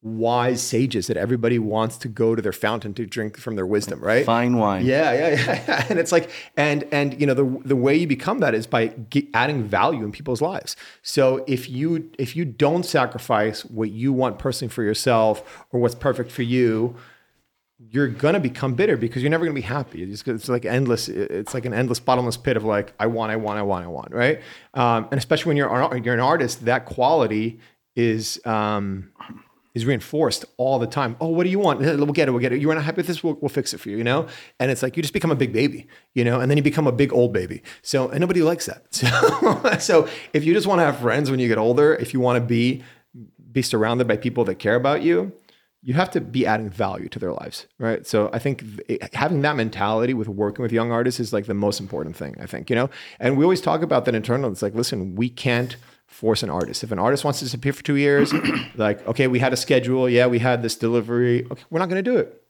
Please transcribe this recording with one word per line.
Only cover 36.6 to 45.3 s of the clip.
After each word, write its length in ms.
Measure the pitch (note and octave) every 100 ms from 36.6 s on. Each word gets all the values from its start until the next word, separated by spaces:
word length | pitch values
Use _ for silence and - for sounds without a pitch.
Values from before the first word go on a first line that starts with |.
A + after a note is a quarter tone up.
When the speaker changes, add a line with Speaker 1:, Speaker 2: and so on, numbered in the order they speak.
Speaker 1:
become 220 | D3 D3 D3
a 60 |
big 200 | A#2+ C#3
old 220 | B2+ A#2+
baby. 300 | G2 F2+ - - -
So, 280 | - C#3 B2+
and 100 | C#3
nobody 220 | F3 F3+
likes 240 | D#3+ E3+ -
that. 160 | - _
<laughs> 0 |
So, 840 | - B2 A#2+ A4+ - F4 - C4 G3+
so 280 | - E3+ - - -
if 120 | D3+ D3+
you 80 |
just 140 | F#3+ G3
wanna 160 | F#3+ D#3+
have 140 | B2+
friends 320 | A#2+ A#2+ C#3+
when 80 | C3+
you 80 | A#2+
get 100 | G#2+
older, 380 | A2 B2 D3 D#3+
if 180 | A#2+
you 60 | C3
wanna 220 | B2 B2
be, 420 | A#2 A#2 A#2+ B2+ - - _ B2 A2+ _ -
be 120 | A#2+
surrounded 440 | B2 A#2 A2 A#2 A#2+
by 100 | A2
people 260 | B2 A#2 G#2+
that 140 | F2+
care 160 | G#2+ A#2
about 260 | C3+ D3
you, 300 | D#3+ E3+ F#3+